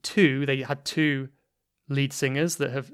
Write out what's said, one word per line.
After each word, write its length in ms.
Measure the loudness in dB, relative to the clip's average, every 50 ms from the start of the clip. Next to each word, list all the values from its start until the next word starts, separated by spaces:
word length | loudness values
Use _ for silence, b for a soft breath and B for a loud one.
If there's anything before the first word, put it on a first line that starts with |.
| -12
two. 420 | -2 2 4 6 6 4 2 0
They 160 | 0 0 -2
had 240 | -2 -4 -6 -6 -6
two 440 | -4 -2 0 2 2 0 -2 -4 -8 -14 _ _ _ _ _ _ _ _ _ _ -4
lead 260 | -2 0 0 -2 -2
singers 440 | -2 -2 0 0 0 0 0 -2 -2
that 140 | -4 -4
have 200 | -4 -6 -8 -10